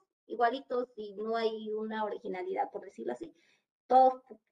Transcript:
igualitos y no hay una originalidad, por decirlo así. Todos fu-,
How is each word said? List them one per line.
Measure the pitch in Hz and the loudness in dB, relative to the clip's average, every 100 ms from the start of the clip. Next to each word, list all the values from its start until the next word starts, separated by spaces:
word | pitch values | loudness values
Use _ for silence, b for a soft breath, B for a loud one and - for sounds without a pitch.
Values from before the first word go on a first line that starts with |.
| _ _ - | _ _ -10
igualitos | 220 233 269 - 247 247 - | 0 2 2 -4 -4 -4 -8
y | 208 196 | -12 -8
no | 220 226 | -4 -2
hay | 220 220 214 | -2 -2 -6
una | 214 220 220 | -6 -4 -4
originalidad, | 208 196 202 185 185 190 196 | -4 -6 -8 -8 -4 -4 -4
por | - | -8
decirlo | - - - | -14 -10 -8
así. | - - b b b _ _ - | -8 -10 b b b _ _ 4
Todos | 254 262 254 | 8 8 6
fu-, | - 220 _ | -6 -20 _